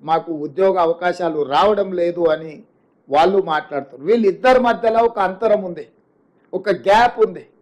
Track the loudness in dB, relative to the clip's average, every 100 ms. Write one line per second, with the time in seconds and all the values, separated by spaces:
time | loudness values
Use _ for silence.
0 | -2 -4 -2 -8 -8 0 2 2 0 0
1 | -4 -2 -4 -4 -2 2 2 2 -2 -2
2 | -4 0 0 -2 -6 -18 -20 _ _ _
3 | _ 2 2 2 0 -4 -4 -10 -10 -12
4 | -2 2 2 2 2 4 2 0 0 2
5 | 0 0 -4 -2 0 0 -2 -12 -16 _
6 | _ _ _ _ _ -8 -4 -2 2 4
7 | 4 2 0 0 -18 _